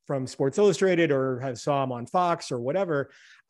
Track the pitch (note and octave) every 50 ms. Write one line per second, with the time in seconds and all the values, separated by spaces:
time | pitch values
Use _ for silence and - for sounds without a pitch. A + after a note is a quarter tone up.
0 | _ - D3 C3+ C3 B2 - - C#3 C3+ - - G#3 G3+ E3+ - F#3+ F#3+ F3+ E3
1 | E3+ D3+ C#3+ C3+ C3 C3 B2+ A#2+ C3 C3+ B2 - - D3+ C#3+ C#3 C3+ C3 B2 A#2+
2 | A#2+ - - F#3 F3+ F3 E3+ E3 - - C#3 A#2+ A#2+ C3 D3+ F#3 G3 F3 D3+ C#3
3 | C3+ - - - - - - _ _